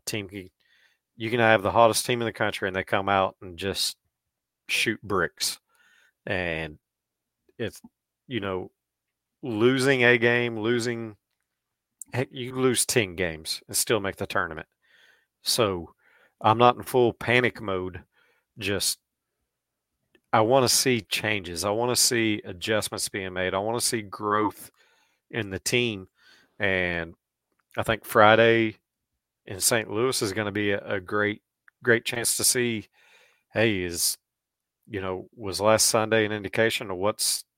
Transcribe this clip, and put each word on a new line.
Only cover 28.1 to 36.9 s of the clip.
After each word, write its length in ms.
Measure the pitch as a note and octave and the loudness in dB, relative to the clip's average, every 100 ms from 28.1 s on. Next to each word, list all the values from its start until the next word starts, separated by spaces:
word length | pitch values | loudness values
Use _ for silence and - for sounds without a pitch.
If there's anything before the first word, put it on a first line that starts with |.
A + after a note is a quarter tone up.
| A#2 G#2+ A2 A#2 A2+ A2 - _ _ _ _ _ _ - | 8 10 10 8 6 2 -4 _ _ _ _ _ _ -16
in 140 | F#2+ | -4
Saint 300 | - A#2 G#2 | 0 0 -2
Louis 320 | G#2 C3 - | -2 0 0
is 100 | G#2+ | -4
gonna 200 | G2+ G#2 | -4 -4
be 180 | G2+ G2+ | -2 -2
a, 80 | G2+ F2+ | -2 -4
a 60 | G2+ | -8
great, 420 | F2+ G#2 G#2 G#2+ _ _ _ _ | -4 -2 -2 -4 _ _ _ _
great 220 | A#2+ A2+ | 2 2
chance 320 | - A#2+ A2+ - | 0 -4 -4 0
to 60 | |
see, 420 | - B2+ A#2+ A2 - _ _ _ _ _ _ | 0 0 -2 -4 -10 _ _ _ _ _ _
hey, 300 | G2+ A2+ F#2+ | 0 2 0
is, 340 | F2+ E2+ - - _ _ _ _ _ _ _ | -4 -4 -4 -4 _ _ _ _ _ _ _
you 120 | G2+ | -8
know, 280 | F#2+ F#2 F#2 A#2+ | -6 -8 -10 -12
was 240 | G2+ F#2 | -10 -2
last 260 | G#2+ A2 - | 2 4 4
Sunday 380 | A2+ G#2+ A2 | 0 2 0
an 80 | G#2 | 0
indication 580 | G#2+ G2 - A2+ - G#2+ | -4 -4 0 0 -2 -6